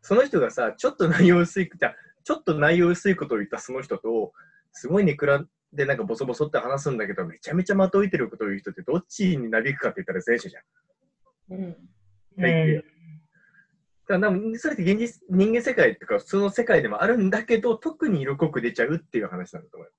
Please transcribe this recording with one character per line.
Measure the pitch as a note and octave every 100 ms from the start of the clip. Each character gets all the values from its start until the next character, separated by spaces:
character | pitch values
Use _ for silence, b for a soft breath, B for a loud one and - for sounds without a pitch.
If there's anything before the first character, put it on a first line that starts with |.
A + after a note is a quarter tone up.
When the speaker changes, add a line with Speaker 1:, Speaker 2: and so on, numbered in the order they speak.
Speaker 1:
そ | -
の | G#3
人 | C#4 F#3+
が | C#3
さ、 | - A2+ -
ち | -
ょ |
っ | -
と | E3+
内 | C#3+ F3
容 | F3
薄 | E3+ -
い、 | F3+
じ | - C3
ゃ |
あ、 | B B B
ち | -
ょ |
っ | -
と | -
内 | D3+ D3 E3+
容 | F3
薄 | F3 G3+
い | F#3
こ | C#3+
と | A2+
を |
言 | G2+
っ |
た | -
そ | -
の | C3
人 | C3 G2+
と、 | A2 A2+ G2+ b b b b
す | - B2
ご | F#3
い |
ネ | F#3+
ク | C#3+ C#3+
ラ | C#3 - _ _
で | C#3+ C#3
な |
ん | C#3
か |
ボ | - A2+
ソ |
ボ | C3
ソ | A#2+ D3
っ |
て | G#2
話 | A#2+ C#3
す | D3
ん | A#2+
だ | G2+
け |
ど、 | G2 F2
め | -
ち | -
ゃ |
め | F3
ち | F#3
ゃ |
的 | G3 F#3+ G3
を |
射 | G3+
て | -
る | A2+
こ | -
と |
を | G#2+
言 | G2
う |
人 | -
っ |
て | F#2+
ど | F2+ D#3+
っ | -
ち | - F#3+ D3+
に | A#2
な | A2+
び | B2
く | C#3
か | A#2+
っ |
て | G2
言 |
っ | F#2+
た |
ら | F#2 F2+
前 | A#2
者 | F#2+
じ | -
ゃ |
ん。 | _ _ _ _ _ _ _ _ _ F#3
Speaker 2:
う | F3+
ん。 | E3+ F3 _ _ _ _ -
Speaker 1:
大 | F3
抵。 | E3 D#3+ D3+
Speaker 3:
う |
ん。 |
Speaker 1:
だ |
か | - _ - - _ b b b b b _ _ _
ら、 | F#3+
な | G#3
ん | F#3 A3
か | A3+
そ | D#4+
れ |
っ | C#4+
て |
現 | F3 G#3
実、 | A#3 - -
人 | F#3 G3+
間 | A#3
世 | A#3
界 | B3 C3+ F#2+
と | -
か | G2+
普 |
通 | - G3
の | G3+
世 | G3
界 | A#3 F3
で | C#3
も | -
あ | G3+
る | A#3+
ん | F#3+
だ | G#3+
け | A3 A#3
ど、 | A#3+ A3
特 | D#4+ D#4+ D#4
に | F3
色 | C3+ C#3
濃 | D#3+
く | C3
出 | A#2
ち | -
ゃ | A#2
う | E3
っ |
て | - A#2
い |
う | F#2+
話 | F2+ F2+
な | E2+
ん |
だ | -
と | -
思 |
う |
よ。 | -